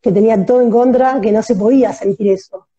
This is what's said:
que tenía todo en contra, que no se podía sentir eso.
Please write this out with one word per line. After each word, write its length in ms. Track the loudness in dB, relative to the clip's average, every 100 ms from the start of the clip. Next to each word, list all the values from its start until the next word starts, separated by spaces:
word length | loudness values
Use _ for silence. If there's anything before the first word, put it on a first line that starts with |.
que 100 | -2
tenía 340 | 0 2 0
todo 160 | 0 2
en 80 | 2
contra, 500 | 2 2 2 0 0
que 100 | -2
no 120 | -2
se 100 | -2
podía 380 | -2 2 2 0
sentir 400 | -2 -6 -4 -2
eso. 340 | -2 -6 -20 _